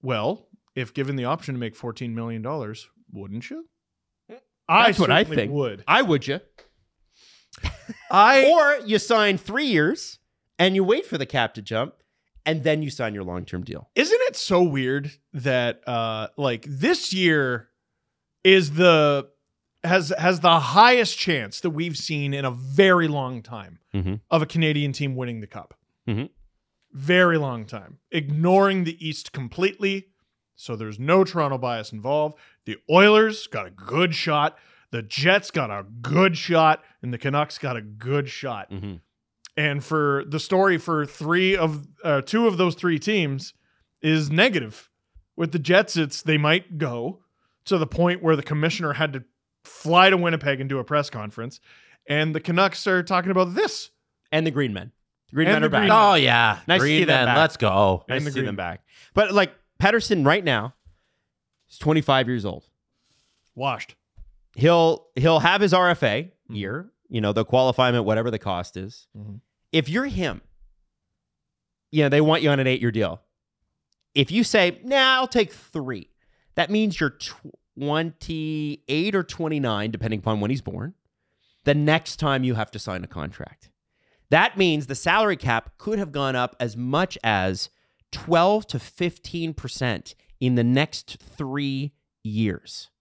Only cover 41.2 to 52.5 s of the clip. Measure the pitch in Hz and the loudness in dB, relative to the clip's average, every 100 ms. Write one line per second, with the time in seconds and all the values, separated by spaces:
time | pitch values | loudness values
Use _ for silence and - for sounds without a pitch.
41.2 | 156 175 185 190 165 151 143 _ 185 143 | -4 0 0 0 -2 -4 -12 _ -4 -2
42.2 | - 220 233 180 180 - 180 160 - 214 | -2 0 0 2 -2 0 -2 -2 -2 -2
43.2 | 156 135 - _ _ _ _ _ 156 160 | -2 -4 -10 _ _ _ _ _ 0 0
44.2 | 147 156 233 190 113 107 _ _ _ _ | 0 2 2 0 -6 -14 _ _ _ _
45.2 | _ - 165 160 139 180 214 170 151 - | _ -6 -4 -4 2 2 4 -2 -2 -4
46.2 | 160 156 151 170 180 156 147 120 123 190 | 0 2 2 0 -2 -6 -6 -4 -8 -10
47.2 | _ _ _ _ - 185 156 - 175 180 | _ _ _ _ -2 -2 0 0 0 2
48.2 | 165 156 - 151 160 165 160 139 156 135 | 2 0 0 -2 -2 -2 -4 -2 -4 -4
49.2 | 123 _ _ _ - - 160 170 190 190 | -12 _ _ _ -20 -12 2 6 6 6
50.2 | 175 160 143 135 135 135 123 147 143 120 | 2 -2 -2 -4 -4 -6 -2 -2 -2 -8
51.2 | 107 - 117 - _ - _ _ - 151 | -12 -10 -12 -14 _ -20 _ _ -4 -2
52.2 | 156 156 165 | 0 -2 -2